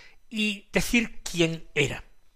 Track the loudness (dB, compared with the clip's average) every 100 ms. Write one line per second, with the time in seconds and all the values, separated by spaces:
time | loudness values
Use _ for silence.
0 | -20 -20 -10 -2 -2 -2 -2 0 2 2
1 | 2 -4 -4 2 2 0 -4 0 0 -2
2 | -12 -20 -20